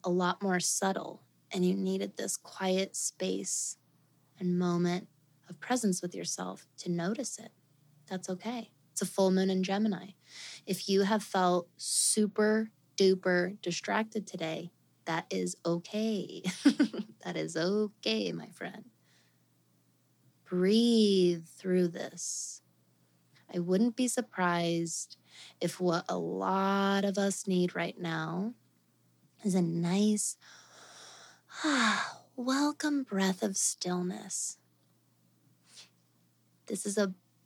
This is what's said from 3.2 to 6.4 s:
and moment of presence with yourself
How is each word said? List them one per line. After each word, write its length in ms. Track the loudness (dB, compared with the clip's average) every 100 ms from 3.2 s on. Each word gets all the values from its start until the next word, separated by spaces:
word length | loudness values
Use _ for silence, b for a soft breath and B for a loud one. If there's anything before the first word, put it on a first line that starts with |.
| -4 -4 -4 -4 -6 -10 _ _ _ _ _ _
and 200 | 0 2
moment 500 | 2 2 2 0 -6 _ _ _ -20
of 100 | -16
presence 420 | -4 0 0 -2
with 120 | -4
yourself 520 | -6 -6 -6